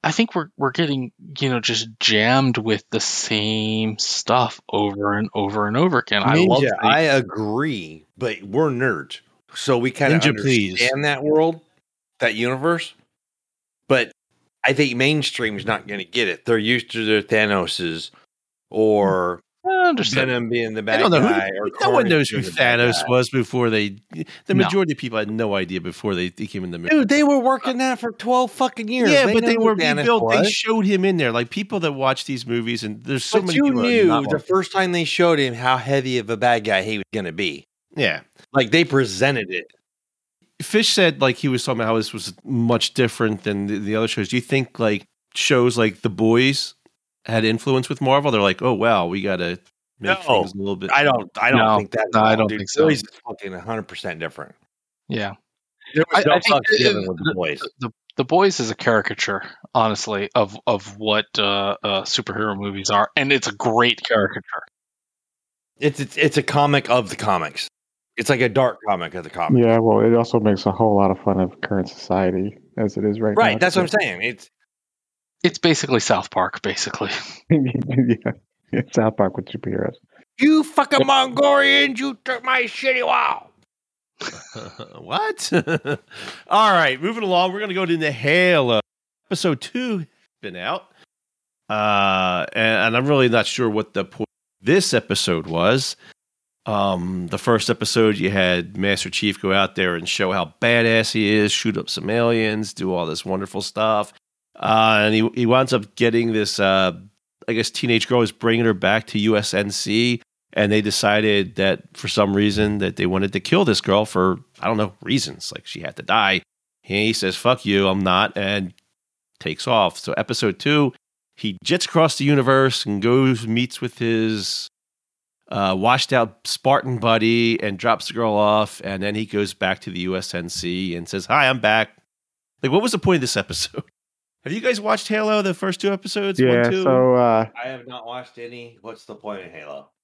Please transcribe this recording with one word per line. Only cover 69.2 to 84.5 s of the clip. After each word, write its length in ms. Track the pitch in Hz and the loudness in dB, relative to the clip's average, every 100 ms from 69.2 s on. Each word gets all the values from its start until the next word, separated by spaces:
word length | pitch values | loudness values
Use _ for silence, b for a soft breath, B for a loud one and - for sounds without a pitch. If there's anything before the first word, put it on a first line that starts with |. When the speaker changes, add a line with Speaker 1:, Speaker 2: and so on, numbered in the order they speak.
Speaker 2:
the 80 | 76 | -12
comics. 340 | 92 80 123 | -6 0 4
Speaker 4:
Yeah, 140 | 117 113 | 4 4
well, 220 | 113 107 | 4 4
it 120 | 110 | 4
also 260 | 117 117 120 | 2 2 0
makes 260 | 107 95 104 | 2 0 0
a 60 | |
whole 240 | 95 110 101 | 2 2 4
lot 160 | 98 | 2
of 80 | 95 | 2
fun 180 | - 95 | -2 0
of 200 | 92 - | -2 -4
current 280 | - 98 87 | -4 -4 -4
society 720 | - - 92 92 92 101 - _ - | -10 -4 0 0 -2 -6 -10 _ -4
as 200 | 107 101 | -4 -2
it 80 | |
is 160 | 104 107 | -4 -2
right 160 | 107 104 | -2 2
Speaker 2:
Right, 160 | 214 | 2
Speaker 4:
now, 60 | 139 | 2
Speaker 2:
that's 180 | 180 185 | 0 0
what 60 | |
I'm 60 | 170 | 0
Speaker 4:
so. 100 | 208 | 0
Speaker 2:
saying. 220 | 147 90 | 0 -2
It's 280 | 113 110 - _ _ _ _ _ _ _ _ _ | -6 -8 -20 _ _ _ _ _ _ _ _ _
Speaker 1:
It's 160 | 175 - | -2 2
basically 400 | 170 151 143 120 | 0 0 2 0
South 300 | - 98 - | 2 0 0
Park, 300 | - 92 - | -2 -2 -4
basically. 480 | 101 95 101 - 101 - | -6 -6 -8 -6 -6 -6
<laughs> 100 | - | -12
Speaker 4:
<laughs> 160 | - _ | -20 _
Yeah, 800 | 160 127 127 135 131 120 110 117 - _ _ _ | 2 2 -2 -2 0 2 0 -2 -10 _ _ _
yeah, 100 | - - | -4 -2
South 220 | - 110 - | 0 0 2
Park 200 | 98 - | 0 0
with 100 | 95 | -10
superheroes. 480 | - - - - - _ b b - | -10 -6 -4 -4 -8 _ b b 0
Speaker 2:
"You 240 | 285 311 | 4 4
fucking 440 | - - 277 269 269 | 2 0 2 2 4
Mongolians, 920 | 269 262 240 285 277 277 277 285 233 | 2 2 2 4 4 4 4 2 -2
you 180 | 277 240 | -8 -8
took 200 | - 240 | -8 -6
my 180 | 254 262 | -2 -2
shitty 400 | 233 - 262 254 | -2 -4 -2 0
wall." 460 | - - - - - _ _ _ _ _ _ _ | 0 0 0 -4 -10 _ _ _ _ _ _ _
Speaker 3:
<laughs> 100 | - 98 - | -14 -14 -16